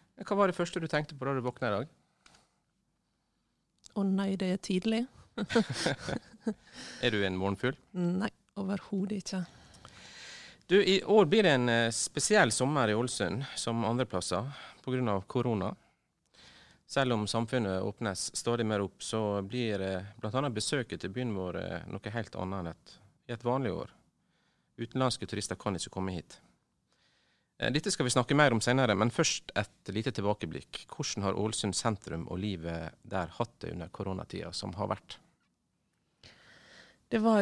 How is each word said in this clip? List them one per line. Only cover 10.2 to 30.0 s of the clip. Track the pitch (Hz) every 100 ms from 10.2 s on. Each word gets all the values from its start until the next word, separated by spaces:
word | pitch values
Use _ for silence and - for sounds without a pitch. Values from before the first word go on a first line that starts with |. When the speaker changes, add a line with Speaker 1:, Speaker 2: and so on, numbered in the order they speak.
| - - - - -
Speaker 1:
Du, | 185
i | 196 190
år | - 208
blir | 170 165
det | 196
en, | 135 123
eh, | 117 113
spesiell | 110 - - - 208 147
sommer | - 131 147 113
i |
Ålesund, | 107 123 - 95 98 139
som | - - 113
andre | 110 120 131
plasser, | - - 90 123 139 - -
på | -
grunn | 127 123
av | 98
korona. | 95 127 120 110 95 - _ _ _ _ _ - - - - _ -
Selv | - 127
om | 117 104
samfunnet | 117 117 127 104 92
åpnes | 101 - 110 92 - -
stadig | - 120 110
mer | 104
opp, | 98 -
så | - 113 104 101 98
blir, | 123 117 101
eh, | 95 95 98 -
blant | 110
annet | 127 143
besøket | 110 - 147 117 92
til | 95
byen | 107 127
vår, | 101 90 87
eh, | 90 87 87
noe | 101 101
helt | 113 107
annet | - 92 98
enn | 85
et, | 82 - - - _ -
i |
et | 117
vanlig | 120 131 123
år. | 80 - - _ _ _ _ _ _ _ -
Utenlandske | 117 135 131 - 98
turister | 101 - 95
kan | -
ikke | 90 -
komme | - 95
hit. | 92 - - _ _ _ _ _ _ _ _ _ _ _ -
Eh, | 117
dette | 131 202
skal | - 127
vi |
snakke | 127 123
mer | 143 147
om | 113
senere, | 113 127 127 98
men | 110
først | - 165 - -
et | - 104 _ -
lite | 101